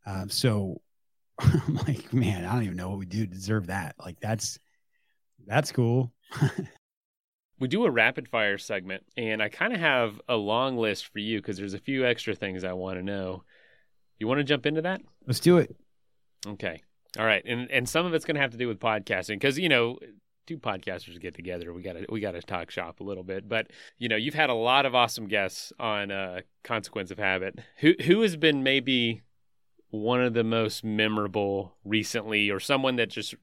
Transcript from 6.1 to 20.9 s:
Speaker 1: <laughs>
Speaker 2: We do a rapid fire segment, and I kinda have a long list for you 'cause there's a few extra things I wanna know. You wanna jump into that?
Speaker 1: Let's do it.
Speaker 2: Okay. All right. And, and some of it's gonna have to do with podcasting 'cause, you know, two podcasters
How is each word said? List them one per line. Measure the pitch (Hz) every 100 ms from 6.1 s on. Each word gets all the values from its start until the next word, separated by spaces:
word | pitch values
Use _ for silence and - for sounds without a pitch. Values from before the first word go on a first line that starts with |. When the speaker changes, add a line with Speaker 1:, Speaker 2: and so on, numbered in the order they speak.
| _ _
Speaker 1:
<laughs> | - 143 - 165 - _ _ _ _ _ _ _ _
Speaker 2:
We | 127
do | 180
a | 233
rapid | 117 113 120 123
fire | 117 104 101
segment, | - 101 92 95 _ -
and | 113 110
I | 104
kinda | - 202 233
have | 165 131 113 104 -
a | 117
long | 101 110 135 127
list | 110 98 -
for | 104
you | 107 110
'cause | 95 95
there's | 101
a | 98
few | - 135 123
extra | 120 -
things | 101 101 92
I | 92
wanna | 92 92 92
know. | 95 101 92 95 - _ _ _ _ _ _ _
You | 107
wanna | 135
jump | 139 143
into | 147 156
that? | 170 190 - _ -
Speaker 1:
Let's | 127
do | - 180
it. | - - _ _ _ _ _ _ 101
Speaker 2:
Okay. | 101 98 78 _ _ _ -
All | 110
right. | 101
And, | - 120 123
and | 131 123
some | 160 175
of |
it's | 160
gonna | - 151
have | 139
to | 117
do | 120
with | 101
podcasting | 120 107 98 98 90 104
'cause, | 135 139
you | 180
know, | 131 117 127 120 107 _ _ -
two | 160
podcasters | 113 98 95